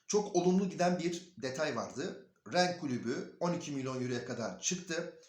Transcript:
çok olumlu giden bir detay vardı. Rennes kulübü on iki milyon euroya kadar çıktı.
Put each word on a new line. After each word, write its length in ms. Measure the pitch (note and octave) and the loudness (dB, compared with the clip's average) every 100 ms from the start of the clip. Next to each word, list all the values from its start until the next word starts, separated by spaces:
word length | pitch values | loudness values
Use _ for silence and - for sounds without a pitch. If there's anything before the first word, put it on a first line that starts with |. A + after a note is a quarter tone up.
| - | 0
çok 280 | G3+ - F3 | 0 2 4
olumlu 340 | F3+ F#3 G3 | 6 6 4
giden 300 | D#3 F3 E3+ | 2 4 4
bir 340 | E3+ E3+ - - | 0 -2 -8 -8
detay 380 | B2+ C3 D3+ A2+ | -6 -2 0 0
vardı. 520 | G2+ B2 F3+ - - _ G#2 | -4 -6 -6 -8 -16 _ -2
Rennes 260 | D#3+ F3 C3 | 2 2 2
kulübü 580 | D3 A#2+ A2 D#3+ - - | -2 -2 -2 -4 -6 -4
on 140 | F3 | -2
iki 180 | E3+ - | -2 -4
milyon 320 | C#3 C3 B2+ | -4 -4 -2
euroya 220 | B2 B2 - | -2 -2 -4
kadar 360 | A2+ G#2+ F#2 | -4 -4 -4
çıktı. 600 | - F3+ - E3 - - | -4 -4 -2 -4 -4 -10